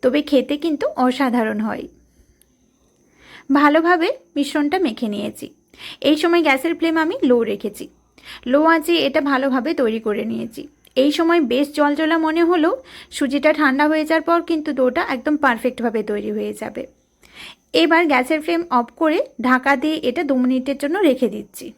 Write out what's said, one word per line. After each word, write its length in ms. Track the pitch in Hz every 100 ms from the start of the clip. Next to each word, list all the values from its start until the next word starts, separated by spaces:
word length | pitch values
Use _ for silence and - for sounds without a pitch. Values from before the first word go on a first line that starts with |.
তবে 180 | 254 277 294
খেতে 260 | 277 247 285
কিন্তু 220 | 330 294 554 622 254
অসাধারণ 540 | 254 269 247 220 214 214
হয়। 180 | - - _ _ _ _ _ _ _ _ _ _ _ _ _ - - _ 269
ভালোভাবে 480 | 294 302 330 359 349 - _ -
মিশ্রণটা 420 | 277 311 294 370 330
মেখে 220 | 220 226
নিয়েছি। 340 | 208 214 214 - _ _ _ - - -
এই 80 | 302
সময় 200 | 339 349 311
গ্যাসের 260 | 269 330 339
ফ্লেম 160 | 330 320
আমি 120 | 311 494 277
লো 80 | 240 226
রেখেছি। 340 | 202 208 196 - _ _ _ - - -
লো 80 | 269 320
আঁচে 200 | 330 311 339 277
এটা 140 | 294 285
ভালোভাবে 400 | 269 269 262 240 330
তৈরি 180 | 240 220 220
করে 160 | 208 214
নিয়েছি। 300 | 226 226 - - _ _ -
এই 80 | 285 294
সময় 240 | 330 339 262
বেশ 160 | 240 285 294
জলজলা 400 | 294 294 311 330 311
মনে 180 | 320 339
হলেও 240 | 359 311 523 - - - -
সুজিটা 340 | 277 285 302 302
ঠান্ডা 260 | 294 262 302
হয়ে 140 | 311 311
যাওয়ার 160 | 330 320
পর 100 | 339 339
কিন্তু 200 | 330 302 269
ডোটা 220 | 254 254 -
একদম 220 | 262 - 302
পারফেক্টভাবে 580 | 285 233 254 247 233 226 214
তৈরি 200 | 208 208 214
হয়ে 160 | 208 208
যাবে। 220 | 214 208 - _ _ _ _ - - - _ -
এবার 200 | 330 330 349
গ্যাসের 280 | 262 254 311 311
ফ্লেম 160 | 339 339 247
অফ 80 | 240 -
করে 180 | 320 330 587 - 240
ঢাকা 240 | 254 254 277
দিয়ে 160 | 302 311 285
এটা 120 | 247 294
দু 60 | 262
মিনিটের 360 | 247 262 262 277
জন্য 120 | 285 359 359
রেখে 180 | 254 233 208
দিচ্ছি 300 | 202 - -